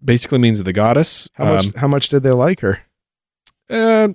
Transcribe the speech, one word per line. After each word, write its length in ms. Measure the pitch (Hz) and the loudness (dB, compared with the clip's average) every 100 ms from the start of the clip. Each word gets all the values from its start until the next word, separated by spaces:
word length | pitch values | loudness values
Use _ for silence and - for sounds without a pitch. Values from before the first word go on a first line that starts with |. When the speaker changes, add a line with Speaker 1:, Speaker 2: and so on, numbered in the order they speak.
Speaker 1:
basically 340 | 135 123 - 131 | -2 0 0 0
means 240 | 120 107 | 2 0
the 100 | 92 | -2
goddess. 560 | 95 110 135 165 - - | 0 2 2 0 -4 -8
Speaker 2:
How 100 | - 107 | -4 -2
much, 200 | 98 98 | 0 -2
Speaker 1:
Um, 40 | 110 | -2
Speaker 2:
how 120 | 139 | -2
much 200 | 143 - | -2 0
did 140 | 143 | 0
they 80 | 131 | 2
like 280 | 123 143 190 | 0 0 0
her? 200 | 101 98 - _ _ _ _ _ - _ - | -2 -4 -8 _ _ _ _ _ -20 _ -8
Speaker 1:
Uh, 400 | 226 226 220 208 | -2 2 2 2